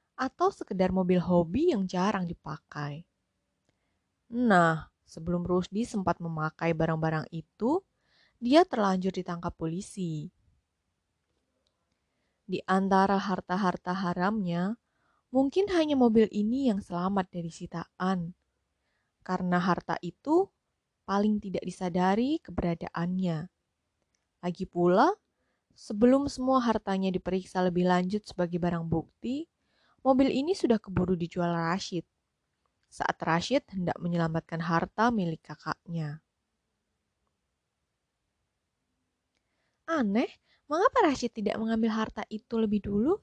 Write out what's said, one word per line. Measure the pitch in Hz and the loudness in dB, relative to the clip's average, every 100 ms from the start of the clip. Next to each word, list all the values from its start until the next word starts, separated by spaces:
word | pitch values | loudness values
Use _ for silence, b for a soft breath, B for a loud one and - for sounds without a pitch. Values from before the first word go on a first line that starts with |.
| _ - | _ -6
atau | 262 - 370 | -6 0 0
sekedar | - - 190 185 | 0 -4 0 2
mobil | 185 185 180 | 2 2 2
hobi | 170 175 170 214 349 | 4 2 2 2 2
yang | 240 190 | 2 0
jarang | 180 190 208 175 | 0 0 0 -4
dipakai." | 175 151 151 _ 147 147 147 175 _ _ _ _ _ _ _ _ _ _ _ _ | -8 -12 -14 _ -10 -8 -10 -16 _ _ _ _ _ _ _ _ _ _ _ _
Nah, | 233 247 185 165 160 - _ _ | 0 4 6 6 2 -6 _ _
sebelum | - 160 175 175 | -10 -4 -4 0
Rusdi | 180 180 196 240 | 0 0 -4 -4
sempat | 208 185 170 | -2 -2 -2
memakai | 170 160 156 - 165 | -6 -6 -6 -2 -2
barang-barang | 160 160 160 160 160 - | 0 0 0 -2 -2 -6
itu, | 165 - - 226 339 - _ _ _ _ _ | -10 -14 -6 -2 -2 -6 _ _ _ _ _
dia | 240 302 359 | 2 4 4
terlanjur | 233 202 190 185 | 2 0 0 -2
ditangkap | 185 180 170 170 | -4 -8 -8 -8
polisi. | - 165 170 208 - 175 156 165 - _ _ _ _ _ _ _ _ _ _ _ _ _ _ _ _ _ _ _ _ | -6 -6 -6 -10 -8 -6 -6 -10 -16 _ _ _ _ _ _ _ _ _ _ _ _ _ _ _ _ _ _ _ _
Di | - 185 - | -8 -6 -2
antara | 190 190 190 190 196 | 0 4 4 4 2
harta-harta | 196 185 - 185 185 180 - | -2 -4 -4 -2 0 -2 -4
haramnya, | 185 180 175 185 220 180 170 185 233 _ _ _ _ _ | -4 -2 0 0 0 -2 -2 -2 -4 _ _ _ _ _
mungkin | 254 277 359 403 | 0 2 2 2
hanya | 359 311 | 2 2
mobil | 277 240 220 220 | 4 6 6 4
ini | 208 208 254 269 | 2 -2 0 0
yang | 202 | 0
selamat | - 175 185 196 180 | -4 -4 -2 -2 -4
dari | 180 170 | -6 -10
sitaan. | - 175 170 - - 185 190 170 - _ _ _ _ _ _ _ _ | -10 -12 -10 -12 -4 -2 0 -4 -10 _ _ _ _ _ _ _ _
Karena | - 185 180 180 | -6 -4 0 2
harta | 180 175 - 165 | 2 0 -2 -6
itu | 175 - - 330 392 _ _ _ _ _ - | -8 -8 0 2 0 _ _ _ _ _ -2
paling | 196 214 208 | 0 2 0
tidak | 202 180 | -4 -8
disadari | - - 180 175 185 202 254 320 | -8 -6 -4 0 2 2 0 -2
keberadaannya. | - 175 175 170 175 - 175 185 185 156 180 _ _ _ _ _ _ _ _ _ | -6 -4 -2 -2 -6 -4 -4 -2 -2 -4 -8 _ _ _ _ _ _ _ _ _
Lagi | 175 170 185 | -8 -8 -6
pula, | 175 175 185 302 427 _ _ _ _ _ | 2 4 6 4 2 _ _ _ _ _
sebelum | _ - 208 247 269 285 | _ -10 4 6 6 2
semua | - 254 262 | -2 0 2
hartanya | 240 220 - 190 190 | 2 0 -2 -2 0
diperiksa | 180 - 190 185 190 | -2 -2 -4 -4 -2
lebih | 180 175 180 | 0 2 2
lanjut | 180 185 208 - | 2 0 -4 -6
sebagai | - 175 170 | -4 -4 -2
barang | 175 170 165 | -2 -2 -2
bukti, | 165 156 _ 226 277 330 _ _ _ _ _ | -4 -4 _ -6 -6 -8 _ _ _ _ _
mobil | 262 262 269 | 2 4 4
ini | - 294 | 2 0
sudah | 392 240 220 | 0 2 2
keburu | - 180 180 185 | 0 0 0 0
dijual | 170 - 175 | -2 -2 -2
Rashid. | 170 165 190 - 175 - _ _ _ _ _ _ _ _ | 0 -2 -2 -4 -6 -8 _ _ _ _ _ _ _ _
Saat | - - - | -6 -6 -4
Rashid | 170 165 - 277 - | -2 -2 0 -2 -2
hendak | 190 175 - | -6 -6 -4
menyelamatkan | 175 170 165 160 - 170 | -4 -2 -2 -2 -6 -6
harta | 170 165 170 - 233 | -2 0 0 0 0
milik | 226 175 160 - | 0 -2 -6 -12
kakaknya. | 151 165 - - 165 151 156 _ _ _ _ _ _ _ _ _ _ _ _ _ _ _ _ _ _ _ _ _ _ _ _ _ _ _ _ _ _ _ _ _ _ _ _ - | -12 -10 -10 -8 -6 -6 -10 _ _ _ _ _ _ _ _ _ _ _ _ _ _ _ _ _ _ _ _ _ _ _ _ _ _ _ _ _ _ _ _ _ _ _ _ -4
Aneh, | 330 214 208 349 - _ _ | 0 2 0 0 -6 _ _
mengapa | - 302 480 508 359 | -4 2 2 4 2
Rashid | 262 240 | 0 -4
tidak | - 208 - | -4 -4 -2
mengambil | 220 226 226 | -2 0 0
harta | 220 220 - - | 0 -4 -8 -10
itu | 214 - 226 | -12 -6 -2
lebih | 220 208 | 0 0
dulu | 202 202 254 403 | 0 0 0 0